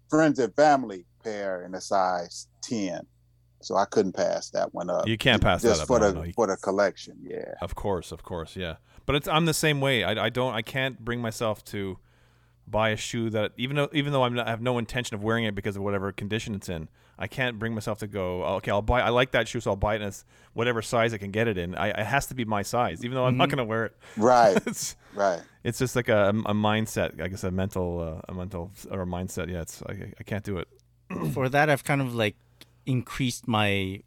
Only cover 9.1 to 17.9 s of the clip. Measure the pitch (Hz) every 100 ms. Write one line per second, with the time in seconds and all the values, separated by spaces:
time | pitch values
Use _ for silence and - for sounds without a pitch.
9.1 | 143 196 156 165 151 160 143 135 123 90
10.1 | 110 110 120 127 110 110 135 131 113 113
11.1 | 120 123 - 113 104 - 104 98 90 _
12.1 | _ _ _ _ _ - 104 110 107 -
13.1 | 117 113 107 104 - 127 147 143 151 143
14.1 | 139 120 120 110 113 123 120 113 123 120
15.1 | 104 107 113 113 101 107 98 101 101 98
16.1 | 95 101 107 - 98 - 82 78 _ _
17.1 | - 95 - 127 110 113 110 110